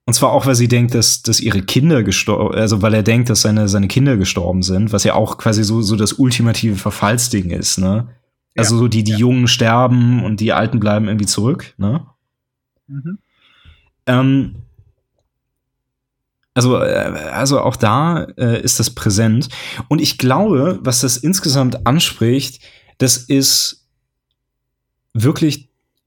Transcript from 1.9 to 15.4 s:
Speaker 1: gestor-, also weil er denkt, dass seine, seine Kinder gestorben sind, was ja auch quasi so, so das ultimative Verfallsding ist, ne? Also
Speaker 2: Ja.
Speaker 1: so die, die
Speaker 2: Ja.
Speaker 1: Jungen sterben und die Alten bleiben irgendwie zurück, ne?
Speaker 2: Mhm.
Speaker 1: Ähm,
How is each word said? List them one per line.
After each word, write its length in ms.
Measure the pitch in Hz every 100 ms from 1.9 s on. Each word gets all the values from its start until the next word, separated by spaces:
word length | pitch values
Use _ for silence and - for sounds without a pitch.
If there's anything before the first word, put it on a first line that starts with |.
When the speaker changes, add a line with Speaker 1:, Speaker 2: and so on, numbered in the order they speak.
| 127
Speaker 1:
gestor-, 520 | 95 - - 101 104 -
also 260 | 113 107
weil 120 | 110
er 100 | 110
denkt, 260 | 107 120 120
dass 120 | 107
seine, 260 | 110 107 104
seine 180 | 101 98
Kinder 300 | 127 139 110
gestorben 480 | 92 98 90 92
sind, 280 | 90 92 110
was 120 | 104
ja 100 | 110
auch 240 | - 110 -
quasi 240 | 117 107
so, 180 | 104 113
so 140 | 104
das 200 | 107 104
ultimative 600 | - 131 120 117 107 113
Verfallsding 760 | 95 101 - 104 120 - 104 87
ist, 280 | 90 - -
ne? 300 | 92 110 120 - _ _ _ -
Also 180 | 107 117
Speaker 2:
Ja. 20 |
Speaker 1:
so 80 | 120
die, 160 | 110
die 80 | 107
Speaker 2:
Ja. 60 | 107
Speaker 1:
Jungen 300 | 123 127 117
sterben 760 | - 113 120 123 123 120 123
und 160 | 95 101
die 120 | 110
Alten 260 | 80 110 120
bleiben 280 | 104 107 104
irgendwie 180 | 104 101
zurück, 480 | - 117 180 - -
ne? 300 | 101 160 - _ _ _ _ _ _ _ -
Speaker 2:
Mhm. 320 | 139 156 202 _ _ _ _ - _ _ _ -
Speaker 1:
Ähm, 480 | 127 131 135 - - - _ _ _ _ _ _ _